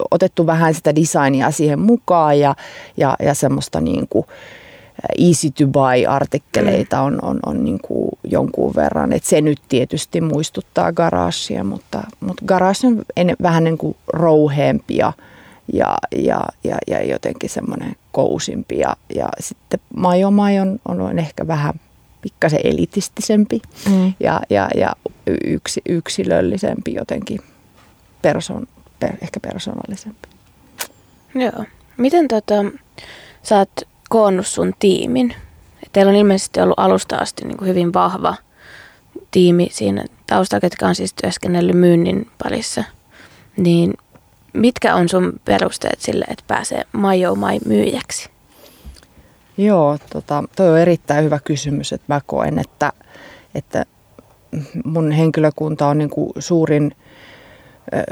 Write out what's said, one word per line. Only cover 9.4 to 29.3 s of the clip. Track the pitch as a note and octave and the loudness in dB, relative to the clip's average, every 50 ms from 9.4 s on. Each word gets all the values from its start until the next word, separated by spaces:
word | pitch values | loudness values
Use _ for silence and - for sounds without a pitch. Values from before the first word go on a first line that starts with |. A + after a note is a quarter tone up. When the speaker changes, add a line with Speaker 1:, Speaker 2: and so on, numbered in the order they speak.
Speaker 1:
nyt | D3+ D3+ D3 - - - | 4 2 0 -2 -4 -2
tietysti | C3+ A#2 C3+ - - D3+ - - - E3 | 0 0 0 0 -4 -6 -6 -4 -4 -2
muistuttaa | E3 D#3 D3 D3 D#3+ - - F#3+ - _ - E3+ F3 E3+ | -2 -2 -2 -2 -4 -6 -8 -10 -12 _ -2 0 0 2
garagea, | E3+ E3+ E3+ E3 F3 - - E3+ E3+ - - - - - G3 | 2 2 2 2 2 0 0 -2 -2 -4 -6 -6 -6 -6 -4
mutta, | G3 G3 - - _ - G#3 G#3 A3 - _ | -6 -6 -8 -10 _ -10 -10 -10 -10 -14 _
mut | - F#3+ F#3 - G#3+ | -10 -8 -8 -4 -2
garage | F#3+ F#3+ F3+ F#3 F#3+ G3 - - | 0 2 2 2 2 2 2 2
on | B3+ A#3 G#3 - - - | 2 2 0 -2 -4 -2
en-, | - F3+ F3 - - | 0 0 0 0 0
vähän | F3+ F3 E3 E3 E3 | 0 2 2 2 2
niinku | E3 D#3+ D#3 D#3 D#3 - - _ | 2 0 -2 -4 -6 -6 -8 _
rouheampi | - - D#3+ E3+ E3 D#3 D3+ D3+ D3 C#3 D3 C#3 C3+ C3+ - - - - | -6 -2 2 4 4 6 6 4 4 2 2 2 2 0 0 -2 -2 0
ja, | - - - - - - - - - - - - - _ - | 0 0 0 -2 -6 -12 -20 -20 -20 -20 -20 -20 -16 _ -4
ja, | - - A#1+ G1+ G1+ - - - - | -2 0 0 0 0 -2 -4 -4 -4
ja, | C2+ C2 B1+ G#1+ G1+ G1+ G1+ - _ - | -2 0 0 0 0 -2 -6 -8 _ -6
ja, | - - - - - | -6 -6 -6 -4 -4
ja | - G1+ G1+ | -4 -2 -2
jotenkin | C2+ C2 - - - - - - - | -2 -4 -4 -4 -6 -8 -8 -10 -10
semmonen | - - - - - - - - - - _ _ | -8 -8 -8 -8 -8 -8 -8 -10 -12 -12 _ _
kousimpi. | - - C3+ - - D#3 - - - - - - A#1+ - | -2 0 0 0 0 -4 -6 -6 -8 -8 -8 -6 -4 -2
Ja, | C2+ C2 - - _ - - | -2 -2 -2 -6 _ -8 -6
ja | - B1 - - - | -6 -6 -6 -8 -10
sitten | - - - - _ _ - - - _ - | -12 -14 -16 -18 _ _ -8 -8 -8 _ -6
My | - F#3 F3+ F3+ F3+ G3 | -2 0 2 2 2 2
Oh | G3 | 4
My | G3+ G3+ G3+ G3+ G3+ G3 | 2 2 2 2 2 0
on, | F#3+ F#3+ F#3+ - - - | 0 -2 -4 -6 -8 -8
on, | F3+ F#3 | -6 -4
on | F#3 - - E3+ | -4 -4 -2 -4
ehkä | D#3+ D3 - - - | -4 -4 -6 -8 -6
vähän | D#3+ D#3+ D3 D3 D3+ D#3+ - - _ _ _ _ _ _ _ | -4 -2 -2 -2 -2 -4 -6 -12 _ _ _ _ _ _ _
pikkasen | - - - _ - D#3 D3+ - - | -14 -14 -4 _ 0 0 2 2 2
elitistisempi | - - - E3+ - - G3+ - - - - - - G#3+ G#3 G#3 - A#3 A3+ - - - - - G3+ | 0 0 0 -2 -2 -2 -4 -6 -4 -8 -6 -2 2 2 2 2 2 0 -4 -6 -10 -16 -4 0 2
Speaker 3:
Mm. | G3 F#3+ F#3 F#3+ F#3+ - | 2 2 2 0 0 0
Speaker 1:
ja, | - - D#3 - - - | 0 0 0 0 0 0
ja, | G2+ G2 G2 - - | 2 2 2 2 0
ja | - F#2 - - - - - - _ _ | 0 0 0 -2 -4 -8 -12 -12 _ _
y-, | - F2+ - - | -4 -4 -2 -2
yksi-, | - - - - - - - - - | -4 -4 -4 -6 -8 -8 -6 -4 -2
yksilöllisempi | F3+ E3 - - - - F#3 F3+ E3 - - F3 G3 F#3+ G#3 - - G3+ - - - | -4 -4 -4 -4 -6 -4 -2 0 2 2 2 0 -2 -2 -2 -4 -4 -4 -6 -8 -8
jotenkin, | - - - - - - - G#3+ G3+ - _ _ _ _ _ _ _ - _ _ _ _ _ _ _ | -8 -6 -6 -6 -8 -6 -8 -10 -10 -12 _ _ _ _ _ _ _ -20 _ _ _ _ _ _ _
persoon-, | - D#3 D3 E3 E3 - - - - - _ _ _ _ _ _ | 0 0 0 0 -4 -8 -10 -10 -12 -14 _ _ _ _ _ _
per-, | - - - - | -6 -6 -6 -8
ehkä | - - | -12 -12